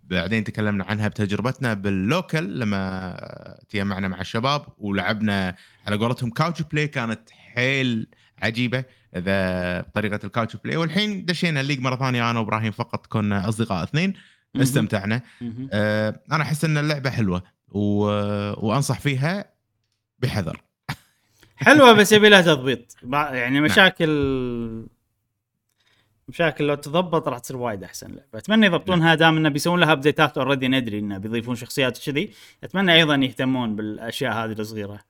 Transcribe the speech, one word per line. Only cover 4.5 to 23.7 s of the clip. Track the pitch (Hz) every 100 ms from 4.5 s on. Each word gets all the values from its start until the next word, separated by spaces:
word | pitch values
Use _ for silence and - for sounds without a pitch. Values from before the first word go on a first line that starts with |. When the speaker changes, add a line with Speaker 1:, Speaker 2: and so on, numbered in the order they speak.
| 143 - _
Speaker 1:
ولعبنا | 104 98 90 110 107 101 92 87 - _ -
على | 104
قولتهم | 117 127 117
كاوتش | 113 160 165
بلاي. | 156 151 151
كانت | 139 117 110 _
حيل | _ - 123 127 135 127 113 - _ _ _
عجيبة | 107 113 123 127 131 _ _ 90
إذا | 90 98 92 90 90 87
بطريقة | 90 107 104 101
الكاوتش | 107 120 113 101
بلاي. | 117 147
والحين | 165 170 214 196 175
دشينا | 165 175 147
الليج | 135 139
مرة | 127 127
ثانية، | 131 123 117
أنا | 117
وإبراهيم | 104 110 110
فقط | 101 117 - -
كنا | 113 104 101 95
أصدقاء | 107 113 92
اثنين. | 78 147 190 190 - _ _ 131
Speaker 2:
مهم. |
Speaker 1:
استمتعنا. | 135 135 107 107 101 117 - -
Speaker 2:
مهم. | 120 113 135
Speaker 1:
آه، | 104 107 107 107 104 -
أنا | 156
أحس | 131 151 160
إن | 151
اللعبة | 151 147 127
حلوة | 113 104 87 - _ _
و-، | 101 104 101 104 104 101 104 104 104 104
وأنصح | 131 143 123
فيها | 143 131 151 196 - _ _ _ _ _ _ _
بحذر. | 127 110 82 76 _ _ - - _ _ _ _ _ _
Speaker 2:
حلوة | - 294 254
بس | 208 202
يبي | 214 208
لها | 196
تضبيط. | 170 147 131 120 - -
ما-، | 123 143 151
يعني | 127 120
Speaker 1:
نعم. | 139
Speaker 2:
مشاكل، | 151